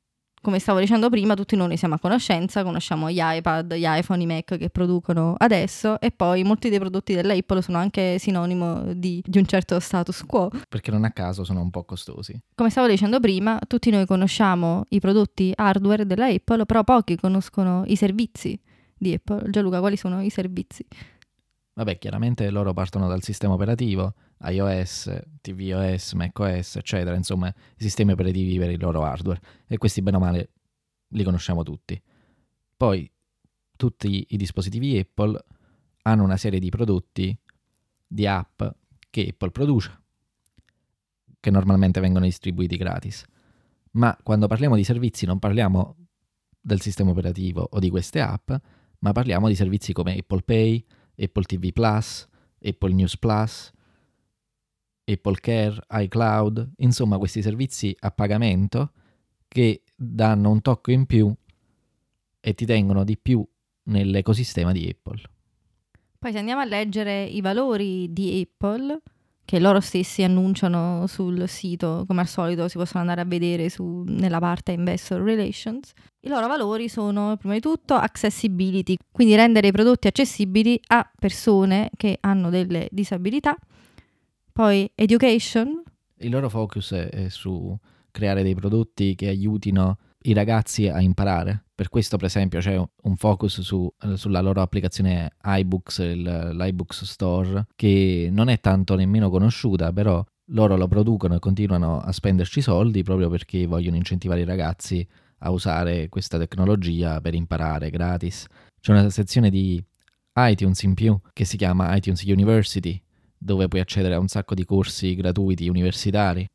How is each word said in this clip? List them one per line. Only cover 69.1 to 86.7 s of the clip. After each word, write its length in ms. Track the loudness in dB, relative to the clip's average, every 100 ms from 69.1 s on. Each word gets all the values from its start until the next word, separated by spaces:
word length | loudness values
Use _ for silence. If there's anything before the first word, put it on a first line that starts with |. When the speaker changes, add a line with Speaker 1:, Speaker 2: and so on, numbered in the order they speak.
| _ _ _
Speaker 1:
che 140 | -2 4
loro 220 | 6 4
stessi 420 | 2 -4 -4 0
annunciano 840 | 2 2 2 0 0 0 -2 -2 -4
sul 400 | -4 -4 -4 -4
sito, 560 | -6 -10 -6 -4 -4 -2
come 140 | -2
al 80 | -2
solito 400 | -2 -4 -2 -4
si 100 | -4
possono 220 | -6 -4
andare 200 | -2 -2
a 40 |
vedere 440 | -2 -2 0 -2 -4
su, 360 | -6 -8 -8 -6
nella 320 | -2 0 0
parte 320 | -2 -2 -4
Investor 500 | -2 -2 -2 -4 -2
Relations, 720 | 0 0 -2 -6 -10 -10 -12 _ _ _
i 80 | -6
loro 180 | -2 -2
valori 420 | -2 -2 -4 -4
sono 480 | -4 -2 -2 -2 -4
prima 180 | -4
di 60 | -2
tutto 340 | -2 -2 2
accessibility, 1040 | 2 0 0 -2 0 -2 0 0 0 0 -4 _
quindi 240 | 4 8
rendere 320 | 8 8 6 6
i 60 |
prodotti 340 | 6 6 6 4
accessibili 760 | 2 0 0 2 4 4 2 4
a 240 | 4 2 _
persone 720 | -4 0 4 4 6 2 0 -2
che 220 | -2 0
hanno 300 | 0 2 2
delle 380 | 0 0 -4 -4
disabilità. 640 | -4 -4 -4 -2 -2 -2 -2 _ _ _ _ _ _ _ _ _
Poi 380 | 2 4 4 0
education. 880 | 2 4 6 6 4 0 -2 -2 -4 -10 _ _ _
Speaker 2:
Il 120 | -4
loro 180 | -2 -2
focus 440 | -2 -4